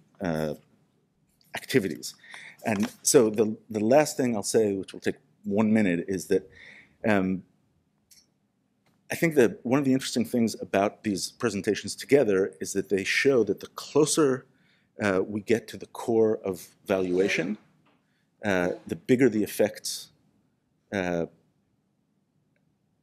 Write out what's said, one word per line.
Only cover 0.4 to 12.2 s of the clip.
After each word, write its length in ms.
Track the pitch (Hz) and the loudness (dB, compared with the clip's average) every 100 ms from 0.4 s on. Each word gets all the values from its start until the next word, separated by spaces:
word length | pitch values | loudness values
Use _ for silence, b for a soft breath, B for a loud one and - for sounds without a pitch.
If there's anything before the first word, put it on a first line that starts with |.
| 78 73 _ _ _ _ _ _ _ _ _ - | -4 -6 _ _ _ _ _ _ _ _ _ -16
activities. 600 | - 135 95 62 - - B B B B - | -2 -2 -2 -6 -14 -16 B B B B -4
And 260 | 101 113 - | -2 -4 -4
so 280 | - 147 110 | 4 6 6
the, 280 | 107 107 110 - | 2 0 -2 -8
the 100 | 107 | -2
last 360 | 110 139 147 - | 4 4 4 0
thing 200 | 123 110 | -2 -2
I'll 80 | |
say, 300 | 101 113 107 | 0 0 2
which 200 | 95 92 | -2 -6
will 60 | 95 | -8
take 160 | - - _ _ | -6 -6 _ _
one 300 | 104 98 107 | -4 0 2
minute, 320 | 110 101 85 82 | 2 2 0 -2
is 200 | 95 - | -6 0
that, 220 | 95 - B B B B B 113 | -2 -2 B B B B B 0
um, 380 | 101 95 92 - _ _ _ _ _ _ _ _ _ _ _ _ _ _ _ - | 0 0 -4 -8 _ _ _ _ _ _ _ _ _ _ _ _ _ _ _ -12
I 40 | - | -2
think 200 | 170 147 | 2 4
that 300 | 110 - 117 | 4 2 -2
one 140 | 139 | 0
of 60 | 135 | 2
the 80 | |
interesting 300 | 131 - 127 | 0 0 -4
things 320 | 110 123 113 - | -2 0 0 -2
about 420 | 95 101 104 - | -2 0 0 -2
these 280 | 110 92 - | -4 -4 -6
presentations 640 | - 120 101 92 98 101 - | -4 -4 -2 -2 -4 -4 -10
together 580 | - 139 | 2 2